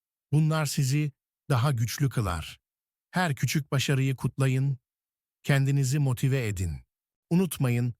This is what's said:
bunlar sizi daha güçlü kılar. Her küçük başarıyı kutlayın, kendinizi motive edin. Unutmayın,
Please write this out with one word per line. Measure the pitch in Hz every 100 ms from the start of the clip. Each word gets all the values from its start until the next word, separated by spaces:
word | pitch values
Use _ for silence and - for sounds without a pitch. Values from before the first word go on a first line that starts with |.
| _ _ _
bunlar | 147 156 156 147
sizi | - 131 147 151 - _ _ -
daha | 123 143
güçlü | 117 120 - 139
kılar. | - 101 82 73 - _ _ _ _ _
Her | 180 175
küçük | 135 - 156 -
başarıyı | 139 - 135 135 127
kutlayın, | - - 135 131 139 131 _ _ _ _ _ _
kendinizi | - 139 135 139 127 147
motive | 135 120 135 135 110
edin. | 92 87 69 - _ _ _ _
Unutmayın, | 175 185 - 127 120 123